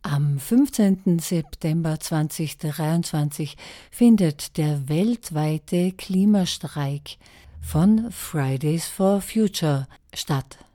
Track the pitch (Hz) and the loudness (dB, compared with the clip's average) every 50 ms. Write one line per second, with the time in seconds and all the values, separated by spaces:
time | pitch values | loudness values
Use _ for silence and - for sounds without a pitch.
0 | - - 143 143 147 147 143 135 - - 226 247 285 277 - - 214 196 190 185 | -4 -2 0 0 2 0 0 -2 -2 2 4 4 4 2 2 2 4 4 4 2
1 | - 185 175 165 160 - 180 165 156 - - - - 160 156 170 160 160 156 156 | 2 2 2 2 0 -2 -2 -2 -2 -4 -12 -6 -2 -2 0 0 0 -2 -4 -4
2 | - - 165 151 151 151 - - 165 143 - _ - 151 143 - 156 151 160 170 | -4 -2 -2 0 0 -2 -2 -6 -6 -6 -6 _ -6 -6 -4 -2 -2 0 0 0
3 | 170 - - 156 147 147 - - 156 143 - - - - - - - _ - - | 0 -2 -2 -2 -2 -2 -2 -6 -8 -8 -10 -16 -20 -20 -20 -20 -20 _ 0 4
4 | 240 233 226 202 185 156 147 - - - _ - 151 151 151 143 135 131 151 160 | 6 6 8 6 4 2 0 -2 -12 -8 _ -2 0 0 0 -2 -4 -2 0 0
5 | 196 226 240 233 - - 160 151 156 151 156 151 _ - 185 175 175 185 185 - | 2 0 -2 -4 -6 -6 -4 -2 0 0 -2 -4 _ -2 0 0 0 0 -2 -6
6 | - - 185 185 196 208 208 202 180 - - - - 151 - 147 143 139 143 143 | -8 -2 0 2 4 4 4 4 2 0 -4 -8 -10 -8 -6 -4 -4 -4 -4 -6
7 | - - - _ _ - - - - - - - - - - 151 170 202 220 220 | -10 -14 -20 _ _ -20 -20 -20 -20 -20 -18 -14 -12 -2 0 2 4 4 4 2
8 | 226 240 185 - - - - 156 135 131 135 131 147 151 160 165 - - - - | 0 -4 -10 -12 -12 -6 -4 -2 -2 0 -2 -2 0 -2 -2 -2 -4 -8 -2 0
9 | 190 190 202 196 190 - - 226 220 196 - - 180 151 143 135 135 - - _ | 2 2 2 0 -2 -2 -2 0 0 0 0 -2 0 0 0 -2 -4 -8 -14 _
10 | _ _ - - - - 156 135 127 _ - - - _ | _ _ -12 -12 -4 -4 -4 -4 -4 _ -18 -20 -20 _